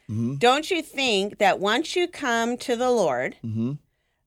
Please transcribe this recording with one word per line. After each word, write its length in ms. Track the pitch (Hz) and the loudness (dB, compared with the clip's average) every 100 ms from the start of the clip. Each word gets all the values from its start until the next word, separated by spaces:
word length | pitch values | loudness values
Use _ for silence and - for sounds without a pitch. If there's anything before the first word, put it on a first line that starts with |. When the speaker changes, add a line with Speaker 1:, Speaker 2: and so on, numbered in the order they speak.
| - | -10
Speaker 1:
Mm-hmm. 240 | 107 117 | -4 -4
Speaker 2:
Don't 360 | 139 240 269 311 | 2 4 4 2
you 120 | 349 | -4
think 560 | - - 269 202 202 - | -4 -4 0 0 -2 2
that 220 | 202 165 | 2 2
once 360 | 160 240 320 370 | 2 0 0 -2
you 120 | 349 | -2
come 500 | - 269 233 233 240 | -2 -2 0 0 -4
to 180 | - 233 | -4 -2
the 140 | 254 | 2
Lord, 460 | 240 170 123 139 - | 2 2 0 -4 -6
Speaker 1:
Mm-hmm. 300 | 117 110 117 147 _ _ _ _ | -6 -4 -4 -6 _ _ _ _